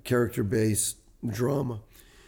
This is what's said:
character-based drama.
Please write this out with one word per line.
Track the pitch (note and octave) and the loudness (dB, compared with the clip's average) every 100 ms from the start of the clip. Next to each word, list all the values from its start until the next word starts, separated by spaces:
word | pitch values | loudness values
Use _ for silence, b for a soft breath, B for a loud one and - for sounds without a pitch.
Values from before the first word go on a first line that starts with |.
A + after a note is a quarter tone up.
character-based | - B2 A2+ - G2+ A2+ A2 G#2 - - - _ A#2 | 0 2 2 0 0 2 2 2 -2 -6 -16 _ -6
drama. | G#2 B2 C#3+ C3 A2 - b b b | -2 0 0 -2 -6 -12 b b b